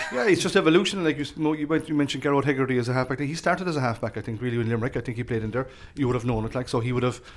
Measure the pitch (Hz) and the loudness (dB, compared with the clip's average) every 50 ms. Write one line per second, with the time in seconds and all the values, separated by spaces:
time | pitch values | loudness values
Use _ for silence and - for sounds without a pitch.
0 | - - - 247 240 208 170 - - 180 185 196 160 160 160 190 208 - 202 190 | -2 -2 -2 0 4 4 4 4 2 2 2 4 6 8 6 6 4 2 -2 0
1 | 165 156 156 147 139 - - 160 156 151 156 151 147 147 160 151 156 160 151 147 | 0 0 0 0 -4 -8 -4 0 0 0 0 0 -2 0 0 -2 0 0 0 0
2 | 143 135 - 131 139 143 143 139 127 147 135 131 135 131 127 123 113 123 123 131 | 0 0 -2 -2 0 2 2 4 4 2 2 2 2 2 2 0 0 2 0 0
3 | 127 - 135 127 147 135 165 160 - 175 180 170 185 180 156 143 131 120 113 - | 0 0 -2 -4 -4 -4 -4 -2 0 0 0 0 0 -2 -2 0 0 0 -2 -2
4 | 120 110 - 107 - 123 113 107 123 123 117 117 110 113 117 110 113 - - 123 | -4 -6 -6 -6 -6 -6 -6 -4 -4 -2 0 0 0 0 0 0 -2 -2 -4 -4
5 | - 131 110 120 117 - 120 113 110 107 107 127 135 - - - - - - 151 | -6 -4 -6 -6 -4 -2 -2 -2 -2 -2 -4 -4 -4 -4 -10 -18 -20 -14 -4 -2
6 | 135 123 123 117 113 127 117 110 110 110 - 127 123 - - 120 113 123 123 123 | 0 0 0 0 0 0 0 0 -2 -2 -4 -6 -4 -2 -2 -2 0 0 0 0
7 | 123 127 120 - - - - | 0 0 -2 -4 -12 -18 -20